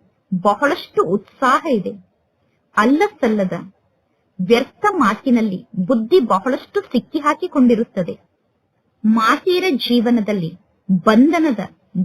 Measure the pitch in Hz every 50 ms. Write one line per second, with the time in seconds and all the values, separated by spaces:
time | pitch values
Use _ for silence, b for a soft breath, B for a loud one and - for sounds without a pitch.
0 | _ _ _ _ _ _ 190 175 - 202 208 - 285 285 359 359 - - _ 415
1 | 381 160 185 208 - _ _ _ - 240 262 311 302 330 254 208 180 196 202 196
2 | - _ _ _ _ _ _ _ _ _ _ _ _ _ _ - 214 247 277 311
3 | 415 403 - _ 262 226 214 208 190 180 180 175 170 190 _ _ _ _ _ _
4 | _ _ _ _ _ _ _ - 185 175 233 233 262 - _ _ - 415 403 349
5 | 247 196 214 - - 277 240 233 220 214 185 185 - _ - 185 185 165 262 226
6 | 220 226 349 381 254 214 202 190 190 254 262 - - _ - 403 - - - 240
7 | - _ - 311 285 294 302 - 370 349 - 294 254 240 240 208 233 - _ 196
8 | 175 - - - _ _ _ _ _ _ _ _ _ _ _ _ _ _ _ _
9 | - 214 220 226 220 226 285 294 - 370 359 359 359 381 285 - - - 240 240
10 | 214 240 240 233 202 214 208 196 165 160 165 - _ _ _ _ _ - 190 175
11 | - 220 220 226 262 330 339 339 320 311 233 - - - - _ _ _ - 180